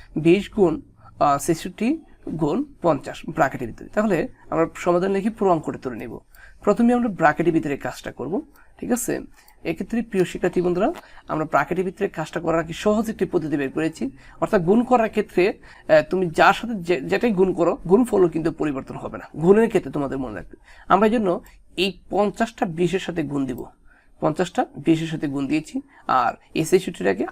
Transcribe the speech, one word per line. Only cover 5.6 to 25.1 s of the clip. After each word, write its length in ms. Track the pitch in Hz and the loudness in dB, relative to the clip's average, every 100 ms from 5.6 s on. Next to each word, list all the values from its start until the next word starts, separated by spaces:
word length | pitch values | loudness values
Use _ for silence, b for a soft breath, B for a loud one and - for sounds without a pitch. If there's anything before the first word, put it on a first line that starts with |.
| 143 123 | -2 -8
তুলে 180 | 131 110 | -8 -8
নেব। 160 | 123 - _ b b b | -10 -14 _ b b b
প্রথমে 260 | 208 202 233 | 0 2 4
আমরা 140 | 247 240 | 2 0
ব্র্যাকেটের 460 | 170 156 151 170 160 | 2 2 2 2 0
ভিতরে 200 | 151 139 | 0 -6
কাজটা 340 | 127 - - | -8 -10 -12
করব, 220 | - 127 214 330 b b b | -10 -6 -6 -8 b b b
ঠিক 120 | - | -4
আছে? 200 | 233 - 135 - b b b | -4 -2 -6 -6 b b b
এক্ষেত্রে, 340 | - 170 196 233 | -8 -6 -4 -4
প্রিয় 220 | 233 190 | -2 0
শিক্ষার্থী 360 | 175 - 180 180 | -2 0 -2 0
বন্ধুরা, 280 | 175 175 247 - B B B | 0 2 0 -2 B B B
আমরা 160 | 156 | -6
ব্র্যাকেটের 400 | 156 143 147 180 | 0 0 0 -2
ভিতরে 220 | 190 - 196 | -4 -4 -6
কাজটা 300 | - 156 165 | -4 -6 -4
করার 200 | 165 165 | -2 -2
আগে 120 | 160 | -2
সহজ 320 | 160 208 214 214 | -2 0 2 0
একটি 140 | - | -2
পদ্ধতি 320 | 180 175 156 147 | -2 -2 -2 -2
বের 140 | 135 | -2
করেছি। 320 | 135 160 - 269 - B B | -2 -2 -2 -8 -8 B B
অর্থাৎ 200 | 165 208 | 0 0
গুণ 180 | 165 220 | 2 2
করার 260 | 240 247 220 | 4 2 2
ক্ষেত্রে, 280 | 214 202 - 196 | -2 -2 0 0
আহ, 540 | - - - - 156 - | 0 -12 -8 2 4 4
তুমি 140 | 185 180 160 | 0 0 4
যার 160 | 170 196 | 6 4
সাথে 160 | 233 | -2
যে-, 280 | 214 170 165 160 | -6 -2 -2 0
যেটাই 220 | 190 240 | 0 0
গুণ 180 | 185 185 | 2 2
করো, 200 | 165 170 - 160 | 2 0 0 4
গুণফলও 400 | 208 233 202 175 | 4 4 4 2
কিন্তু 220 | 160 160 | 2 -2
পরিবর্তন 440 | - 156 135 - 131 | -2 -4 -4 -8 -10
হবে 200 | 120 110 | -10 -12
না। 80 | - - | -12 0
গুণের 320 | 165 208 226 | 4 6 6
ক্ষেত্রে 220 | 185 135 | 0 -2
তোমাদের 280 | 147 139 135 | -6 -4 -4
মনে 160 | 127 | -6
রাখবে। 220 | 95 - - b b b | -8 -12 -18 b b b
আমরা 180 | 185 214 | 4 4
এই 60 | |
জন্য 160 | 240 190 202 b b - - | 2 0 -2 b b -12 -4
এই 140 | 190 180 - | -4 -4 -6
পঞ্চাশটা 540 | - 208 202 226 - 214 | 0 0 0 -4 -2 -4
বিশের 360 | 160 175 185 - | 0 0 0 -4
সাথে 160 | 175 | -6
গুণ 200 | 143 143 131 | -4 -4 -4
দিব, 140 | 120 - _ b b b - | -6 -10 _ b b b -4
পঞ্চাশটা 400 | 160 151 175 - - - 156 | -2 -2 -2 -2 -4 -2 0
বিশের 220 | 160 165 | 0 0